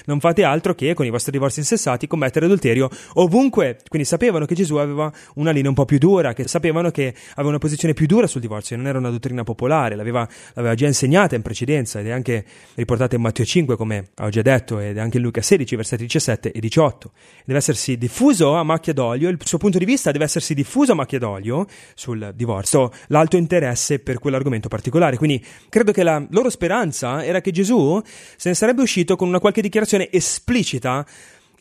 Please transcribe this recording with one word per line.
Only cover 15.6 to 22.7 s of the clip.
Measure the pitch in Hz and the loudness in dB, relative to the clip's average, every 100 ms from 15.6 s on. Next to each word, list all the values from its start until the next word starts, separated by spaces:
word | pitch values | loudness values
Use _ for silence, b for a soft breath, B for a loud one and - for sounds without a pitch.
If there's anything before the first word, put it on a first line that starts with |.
| 123 117 | 2 -6
versetti | 110 117 | -4 -6
diciassette | 117 160 - 110 110 | -2 -2 0 -2 -4
e | - | -6
diciotto. | 110 160 151 - - _ b b | -2 2 2 0 -14 _ b b
Deve | - 135 | -4 -2
essersi | 139 123 - 127 | 0 -2 -4 -4
diffuso | 120 - 262 220 147 160 | -4 2 4 4 4 2
a | |
macchia | 156 160 165 | 0 -2 -2
d'olio, | 139 120 123 170 | -2 -2 0 -2
il | 175 | -2
suo | - 165 | -4 -2
punto | 208 180 | 0 2
di | 185 | 2
vista | 269 - | 0 0
deve | 143 | -2
essersi | 151 170 - | -2 -2 -4
diffuso | 143 131 254 285 | -4 -2 2 4
a | 175 | 2
macchia | 131 135 | 0 -4
d'olio | 117 98 101 135 202 B B B | -4 -6 -6 -4 -6 B B B
sul | - 113 104 | -10 -10 -10
divorzio, | 98 117 98 98 | -8 -4 -4 0